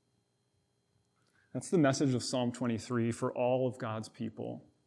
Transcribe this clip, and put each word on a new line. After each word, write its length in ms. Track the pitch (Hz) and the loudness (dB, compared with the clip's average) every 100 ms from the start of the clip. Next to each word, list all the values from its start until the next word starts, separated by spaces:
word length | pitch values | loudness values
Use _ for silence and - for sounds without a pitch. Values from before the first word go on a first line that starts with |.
| _ _ _ _ _ _ _ _ _ _ _ _ _ _ _ | _ _ _ _ _ _ _ _ _ _ _ _ _ _ _
That's 160 | 131 - | -10 2
the 100 | 190 | 4
message 340 | 139 131 147 | 6 4 2
of 80 | 120 | 2
Psalm 300 | - 131 120 | 0 0 -2
twenty-three 600 | 117 123 113 - 120 113 | -2 -2 -2 -2 0 0
for 200 | 113 127 | 0 -2
all 340 | - 123 127 131 | 0 2 2 0
of 120 | - | -2
God's 300 | 117 110 110 | -6 -6 -8
people, 540 | - 113 110 117 127 - _ | -8 -10 -8 -8 -10 -14 _